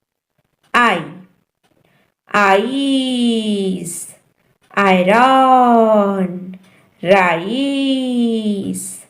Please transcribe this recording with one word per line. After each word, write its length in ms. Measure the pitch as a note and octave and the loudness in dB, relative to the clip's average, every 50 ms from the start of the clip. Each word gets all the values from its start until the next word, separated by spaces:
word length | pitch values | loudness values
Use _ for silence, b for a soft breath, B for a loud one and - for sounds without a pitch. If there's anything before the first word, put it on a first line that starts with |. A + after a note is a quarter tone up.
| _ _ _ _ _ _ _ _ _ _ _ _ _ _ - | _ _ _ _ _ _ _ _ _ _ _ _ _ _ -2
आई, 240 | A#3 A#3+ A3+ G3 F3 D#3 C#3+ E3 F#3 - _ _ _ _ _ _ _ _ _ _ _ _ _ _ _ _ _ _ _ _ _ - | 0 2 2 0 -2 -6 -10 -16 -20 -20 _ _ _ _ _ _ _ _ _ _ _ _ _ _ _ _ _ _ _ _ _ -2
आइस, 1600 | G#3 G3+ G3 F#3+ G3+ A3 A#3+ C4 C#4 C#4 C#4 C4+ C4+ C4 B3+ B3+ B3 A#3+ A#3+ A#3 A3+ G#3+ G#3+ G#3 G3+ F#3+ F#3+ F#3+ F3+ E3+ E3 - - - - - _ _ _ _ _ _ _ _ _ _ _ - - | 0 2 4 4 2 2 -2 -4 -4 -2 -2 -2 -2 -2 -2 -2 -2 0 0 0 -2 -2 -2 -4 -2 -2 -4 -4 -6 -8 -10 -12 -14 -14 -16 -20 _ _ _ _ _ _ _ _ _ _ _ -4 0
आयरन, 1800 | G3+ G3 F#3 F#3 F3+ F3+ G3+ A#3 B3 C4 C4+ C4 C4 C4 B3+ B3+ B3 A#3+ A#3+ A#3 A3 A3 A3 G#3+ G3+ G3+ G3 F#3+ F#3 F3+ F3 F#3 F#3 F#3 F#3 - b b b b b b b _ - | 2 2 2 2 2 2 4 4 4 4 4 4 4 4 4 4 4 4 4 4 4 4 4 2 2 0 0 -2 -4 -6 -6 -10 -14 -14 -18 -18 b b b b b b b _ 0
राइस। 1800 | E3+ G3 G3 F#3 F3 E3+ E3 E3+ G3 A3+ C4 C#4 C#4 C#4 C#4 C#4 C4+ C4+ C4 B3+ B3+ B3 A#3+ A#3+ A#3 A3+ A3+ G#3+ G#3+ G#3 G3 F#3+ F#3 F#3 F#3 - - - - - | 2 2 4 4 2 0 -2 -4 -6 -6 -4 -4 -4 -4 -4 -2 -2 -2 -4 -4 -4 -4 -2 -2 -2 -2 -2 -4 -4 -4 -4 -6 -8 -8 -8 -10 -14 -16 -20 -20